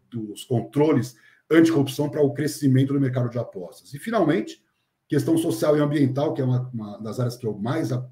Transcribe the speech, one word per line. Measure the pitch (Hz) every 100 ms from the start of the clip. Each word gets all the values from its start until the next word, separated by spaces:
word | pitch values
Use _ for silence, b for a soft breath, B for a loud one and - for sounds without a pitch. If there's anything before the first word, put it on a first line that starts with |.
| _
dos | 117 107 101
controles | - 117 - 143 151 135 - b b b -
anticorrupção | 160 165 147 135 - 147
pra | 131
o | 139
crescimento | 131 151 - 139 131 135
do | 139
mercado | 131 123 120
de | 120
apostas. | - 95 87 - -
E, | 143
finalmente, | - 226 156 - - - _ _ _ _ _
questão | 147 143 160
social | 170 - 160 151
e |
ambiental, | 147 151 127 127 151
que | -
é |
uma, | 127 123 -
uma | 113 104 104
das | 110 104
áreas | 117 -
que | 110
eu | 95
mais | 113 160 135
a-, | 127 -